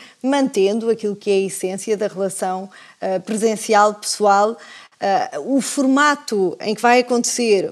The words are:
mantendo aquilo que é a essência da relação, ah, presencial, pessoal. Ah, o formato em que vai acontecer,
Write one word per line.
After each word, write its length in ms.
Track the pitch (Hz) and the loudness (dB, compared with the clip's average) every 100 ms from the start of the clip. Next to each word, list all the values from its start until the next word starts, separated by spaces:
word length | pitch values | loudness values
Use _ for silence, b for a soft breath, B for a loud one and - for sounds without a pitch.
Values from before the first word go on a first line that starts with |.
| B _ | B _
mantendo 680 | 262 277 269 240 190 220 226 | -2 0 0 2 2 2 -2
aquilo 260 | 220 208 202 | -2 -4 -4
que 140 | 208 | -2
é 60 | 196 | 0
a 100 | 196 | 0
essência 500 | - 185 190 226 208 | -4 -6 -6 -4 -4
da 120 | 208 | -4
relação, 600 | 170 196 190 190 185 196 B B _ | -4 -6 -4 -6 -6 -10 B B _
ah, 200 | 190 185 | -4 -4
presencial, 760 | 185 220 220 214 - 208 208 | -4 -2 -2 -2 2 4 4
pessoal. 640 | 208 - - 208 196 214 233 B B B - | 2 -6 0 2 4 2 -2 B B B -6
Ah, 400 | - 190 - 147 | -2 0 -2 -6
o 180 | 170 269 | -2 0
formato 960 | - - 262 269 294 285 - 214 185 - | 0 0 2 4 4 0 -2 -2 -2 -2
em 140 | - | -6
que 80 | 214 | 0
vai 180 | 240 247 | 4 4
acontecer, 680 | 247 240 233 - 233 202 160 | 4 0 -2 -2 2 2 0